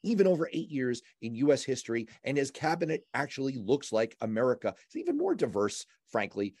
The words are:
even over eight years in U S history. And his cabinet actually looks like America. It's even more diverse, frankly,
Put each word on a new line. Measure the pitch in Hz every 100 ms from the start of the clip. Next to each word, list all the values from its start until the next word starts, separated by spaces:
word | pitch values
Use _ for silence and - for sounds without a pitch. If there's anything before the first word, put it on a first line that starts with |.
even | 202 214 185
over | 165 160
eight | 160 165
years | 143 127 120 - _
in | 113
U | 113 143
S | 139
history. | - 127 - 117 113 -
And | - 139
his | 139
cabinet | - 156 170 165 156 -
actually | 123 143 - 135 131
looks | 98 139 -
like | 110 113 -
America. | 113 110 127 120 107 - _
It's |
even | - 359 294
more | 370
diverse, | 277 127 101 104 - - _ _
frankly, | 113 104 101 101 -